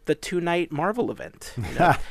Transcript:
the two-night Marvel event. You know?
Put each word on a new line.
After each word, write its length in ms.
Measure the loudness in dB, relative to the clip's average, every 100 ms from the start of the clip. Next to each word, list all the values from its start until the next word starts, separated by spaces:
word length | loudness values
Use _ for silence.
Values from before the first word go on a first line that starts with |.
| -2
the 80 |
two-night 580 | -2 0 -2 0 0 0
Marvel 380 | 0 0 0 -2
event. 440 | -4 -10 -14 -12 -8
You 220 | -4 4
know? 160 | 4 4 0